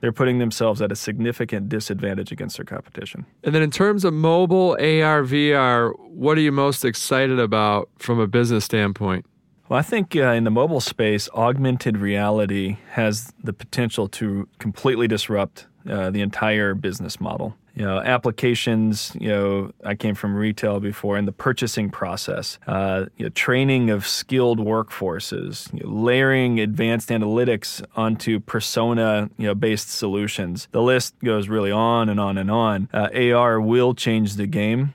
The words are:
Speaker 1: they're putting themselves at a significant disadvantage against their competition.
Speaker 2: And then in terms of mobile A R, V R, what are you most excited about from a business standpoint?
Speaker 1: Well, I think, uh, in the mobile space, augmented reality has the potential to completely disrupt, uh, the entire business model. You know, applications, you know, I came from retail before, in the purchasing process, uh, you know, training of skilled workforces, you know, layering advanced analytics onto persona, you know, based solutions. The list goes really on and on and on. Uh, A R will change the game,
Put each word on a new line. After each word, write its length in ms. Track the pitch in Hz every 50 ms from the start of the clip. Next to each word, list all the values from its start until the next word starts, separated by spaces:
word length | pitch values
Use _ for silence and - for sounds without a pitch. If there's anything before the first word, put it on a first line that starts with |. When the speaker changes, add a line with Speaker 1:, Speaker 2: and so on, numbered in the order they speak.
Speaker 1:
they're 100 | - 120
putting 300 | 110 - 135 127 123 123
themselves 400 | 120 113 110 - 117 113 104 104
at 100 | 107 101
a 60 | 101
significant 720 | 104 - - 107 98 113 117 120 - 117 110 - 104 98 98
disadvantage 640 | 107 107 104 - 101 98 101 101 98 98 98 - -
against 240 | - 95 - -
their 80 | - -
competition. 640 | - - - - - - - - - - - - - _ _ -
Speaker 2:
And 100 | - 147
then 60 | 156
in 100 | 156 151
terms 320 | - - 190 202 208 208 190
of 120 | 180 160
mobile 640 | 151 156 160 165 175 185 170 180 185 185 180 160 -
A 220 | 143 156 156 160 156
R, 200 | 156 156 151 139
V 280 | 127 139 147 147 147 147
R, 380 | 139 131 127 123 120 117 113 - - - 123
what 300 | 165 180 127 147 156 160
are 20 |
you 120 | 156 151 139
most 340 | 139 139 143 135 - -
excited 520 | 127 117 - - - 139 131 135 135 131 123
about 520 | 120 107 107 110 107 107 104 104 90 - _ -
from 200 | - - 120 117
a 80 | 110
business 380 | 101 104 120 120 117 120 110 104
standpoint? 640 | - - 110 104 101 98 - 104 98 92 90 - _ _ _ _ _ _ _ _ -
Speaker 1:
Well, 100 | 135 127
I 40 | 160
think, 340 | - - 220 190 - -
uh, 140 | 160 135 127
in 140 | 117 117 113
the 60 | 113
mobile 300 | 107 117 135 156 170 131
space, 480 | 120 - - - 117 107 107 104 - - -
augmented 640 | 117 113 120 131 135 135 131 123 127 - 123 107 104
reality 800 | 101 101 101 101 104 104 107 107 104 98 98 98 95 95 101 104 - - -
has 380 | - 113 110 104 107 - - - - -
the 80 | 120 101
potential 560 | - - - - - 120 113 - - 104 98
to 400 | - - 113 104 98 98 101 - _ -
completely 480 | - 113 95 - - 135 131 110 120
disrupt, 600 | 113 110 101 - - 110 101 98 - _ - - _ _ _ - -
uh, 180 | 104 101 95 92
the 120 | 95 104 101
entire 520 | 101 98 - - 107 107 107 104 101 98
business 460 | 98 - 98 90 - - - - -
model. 360 | - - - - - 110 107 - _ _ -
You 100 | - 107
know, 140 | 98 95 95
applications, 1160 | - 127 127 123 - 120 107 - - 123 120 117 - 127 117 110 110 110 107 104 - - - -
you 100 | - 110
know, 420 | 104 101 101 98 98 98 98 98 - _ -
I 100 | 101 101
came 220 | 107 - 110 104
from 180 | 98 - 104 101
retail 460 | 101 107 110 104 - - 110 101 101
before, 360 | 101 101 101 - - 104 101
in 80 | 101 101
the 80 | 98 98
purchasing 560 | - - 139 127 - 123 110 - - 107 98
process, 720 | - - - 92 87 98 - - 92 - - - - - _
uh, 400 | - 104 95 98 98 95 95 95 - -
you 80 | - 110
know, 60 | 110
training 600 | - - - - 123 127 135 135 135 131 123 113
of 160 | 107 101 98
skilled 520 | - - - - - 127 131 127 120 117 110
workforces, 1120 | 110 104 110 110 110 - - - 98 92 85 85 - - - 92 92 92 - - - - -
you 120 | - -
know, 100 | - 104 107 110
layering 560 | 120 123 131 135 135 135 131 127 123 120 113
advanced 520 | 107 107 107 104 113 113 117 117 - -
analytics 720 | 120 113 107 107 110 117 123 123 117 107 - - - - 98 - -
onto 460 | - 110 110 110 110 - - 110 104
persona, 880 | 107 - - 117 104 - - 123 113 117 120 117 113 110 107 104 104 104 - -
you 80 | 110
know, 80 | 104 101
based 340 | 101 117 110 110 104 - -
solutions. 800 | - - - 104 95 101 104 104 - - 98 87 87 90 - - -
The 100 | - 117
list 320 | 123 127 127 120 - - _
goes 280 | - 123 110 107 101 98
really 220 | 110 110 101 98
on 380 | 101 107 113 117 117 117 113 107
and 100 | 104 104
on 200 | 101 98 98 98
and 120 | 95 98
on. 380 | 107 117 117 110 104 95 95 - -
Uh, 160 | 107 104 - -
A 160 | 123 123 120
R 300 | 120 120 120 120 113 110
will 340 | 110 110 117 123 127 123 123
change 400 | - - 120 113 110 110 101 104
the 140 | 101 101 98
game, 440 | - 104 104 107 113 123 135 143 135